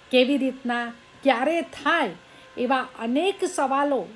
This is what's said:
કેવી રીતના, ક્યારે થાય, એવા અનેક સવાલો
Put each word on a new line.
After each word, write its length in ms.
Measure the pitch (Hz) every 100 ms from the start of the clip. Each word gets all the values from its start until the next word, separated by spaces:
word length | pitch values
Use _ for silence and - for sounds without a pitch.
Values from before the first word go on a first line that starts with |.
| -
કેવી 260 | 254 254 285
રીતના, 560 | 262 254 240 240 233 233 - -
ક્યારે 380 | 269 233 285 339
થાય, 480 | - - 285 330 240 165 - - - -
એવા 300 | 247 262 - -
અનેક 440 | 226 262 370 392
સવાલો 640 | 370 - 277 269 285 262 175